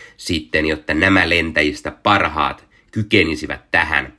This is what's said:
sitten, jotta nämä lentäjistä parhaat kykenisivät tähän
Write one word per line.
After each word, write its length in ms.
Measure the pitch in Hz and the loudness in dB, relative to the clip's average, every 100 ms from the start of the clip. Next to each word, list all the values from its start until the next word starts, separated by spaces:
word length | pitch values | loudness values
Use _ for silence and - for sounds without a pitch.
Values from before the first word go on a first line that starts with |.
| - - | -20 -16
sitten, 500 | - 80 - 78 78 | -4 -4 -2 -2 0
jotta 280 | 76 - | -2 -2
nämä 340 | 78 95 95 82 | 0 2 4 2
lentäjistä 640 | 85 80 80 76 - 76 | 2 0 0 -2 -2 -10
parhaat 760 | - 104 101 82 78 69 65 _ _ _ | -4 0 2 2 0 -2 -4 _ _ _
kykenisivät 800 | 110 107 104 82 73 73 69 - | -6 0 2 2 -2 -6 -10 -2
tähän 420 | 87 80 73 64 | 0 0 -2 -4